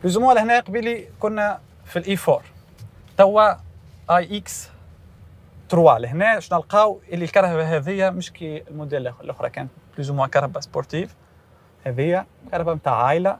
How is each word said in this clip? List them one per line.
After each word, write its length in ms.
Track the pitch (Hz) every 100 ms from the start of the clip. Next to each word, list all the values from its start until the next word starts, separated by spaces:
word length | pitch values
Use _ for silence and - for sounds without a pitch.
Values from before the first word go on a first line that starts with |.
بلوز 160 | 180 185
موا 160 | 254
لهنا 260 | 247 220 240
قبيلي 480 | 240 208 226 233 185 -
كنا 400 | 214 214 208 - - -
في 140 | - 180
الإي 180 | 175 196
فور. 260 | - 143 - - - - - - - -
توا 360 | 196 208 214 180 - - - - -
آي 260 | 170 170 208
إكس 300 | - - - - - - - - - - - - -
تروا. 300 | 170 165 117
لهنا 420 | 117 147 208 214
شنو 180 | - 175
نلقاو؟ 420 | 156 208 214 196 -
اللي 120 | 170
الكهرباء 520 | 170 202 190 165 160 160
هذيا 340 | 143 196 190
مش 220 | 180 175
كي 300 | - 165 156 -
الموديل 340 | 147 147 139
الآخر. 220 | 123 127
الأخرى 260 | 139 139 123
كانت 200 | 135 135 - _
بلوز 160 | - 139
موا 160 | 139 135
كهرباء 340 | 147 139 -
سبورتيف. 540 | - 147 139 156 185 - _ _ _ _ _ _
هذيا 420 | 135 123 151 180 196 _ -
كهرباء 240 | 175 165
متاع 280 | 160 - 117
عائلة. 360 | 120 160 185 196